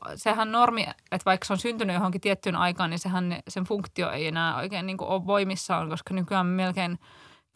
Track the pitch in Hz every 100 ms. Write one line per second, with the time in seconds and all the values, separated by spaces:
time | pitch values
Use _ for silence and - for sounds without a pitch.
0 | - - 226 214 220 226 240 226 - -
1 | - 185 190 185 - 190 240 226 202 175
2 | 190 180 202 190 196 175 175 175 170 170
3 | 180 180 180 170 - 190 185 208 - -
4 | 208 123 160 165 165 123 190 196 190 190
5 | - 185 185 202 190 185 - 170 160 165
6 | - 185 175 190 180 185 185 180 175 175
7 | - - - - _